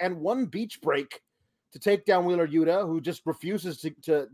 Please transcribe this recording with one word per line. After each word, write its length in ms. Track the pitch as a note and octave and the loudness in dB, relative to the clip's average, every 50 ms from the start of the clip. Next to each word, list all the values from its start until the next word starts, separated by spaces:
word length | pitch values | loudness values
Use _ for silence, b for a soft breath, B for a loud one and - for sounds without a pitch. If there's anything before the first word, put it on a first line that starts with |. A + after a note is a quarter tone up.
and 180 | F3 F#3 F3+ E3 | -4 -4 -4 -4
one 280 | D3+ F#3+ A#3+ C4 B3+ | -2 -2 -2 -2 -2
beach 340 | D#3+ - G3 A#3 G#3+ - - | -4 -4 -6 -6 -8 -8 -6
break 400 | - D#3 C#3+ C#3+ C#3+ - - - _ _ _ _ _ _ _ _ _ _ | -2 -2 0 0 -2 -6 -12 -20 _ _ _ _ _ _ _ _ _ _
to 80 | - - | -10 -2
take 240 | - G#3 G3+ G3+ - | 2 2 2 2 4
down 220 | - F#3+ F3+ F3 | 4 4 4 4
Wheeler 220 | F3 F3+ E3+ E3 | 2 2 2 2
Yuta, 380 | D3+ D3 E3 D#3+ D#3+ F3 G3 G#3 | 2 4 2 4 4 4 2 2
who 140 | E3 D#3+ E3 | 0 -2 -2
just 220 | D3+ E3+ E3+ - - | -4 -4 -6 -6 -4
refuses 520 | E3 D#3 - - E3+ G#3 G3 D#3 F3+ D3 - | -6 -6 -4 -4 -4 -4 -4 -4 -6 -8 -6
to, 100 | - D#3+ D3 _ | -8 -8 -8 _
to, 260 | - E3 D#3 D3 C3+ B2 | 0 2 2 2 0 -4